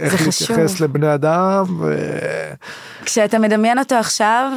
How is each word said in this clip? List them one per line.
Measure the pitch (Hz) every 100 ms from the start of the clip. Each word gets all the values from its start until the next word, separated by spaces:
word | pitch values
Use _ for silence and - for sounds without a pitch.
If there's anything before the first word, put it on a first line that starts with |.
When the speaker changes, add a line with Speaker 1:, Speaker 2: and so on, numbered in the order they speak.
| 143
Speaker 1:
איך |
Speaker 2:
זה | 185
חשוב. | 156 - - 226
Speaker 1:
להתייחס | 160 185
לבני | 151 143 151
אדם, | 147 156 170 190 196 185 170
ו- | 160 147 - - 156 160 156 143 - - - - -
Speaker 2:
כשאתה | 233 208 220
מדמיין | 214 214 220 247
אותו | 269 247
עכשיו, | 214 - 214 233 269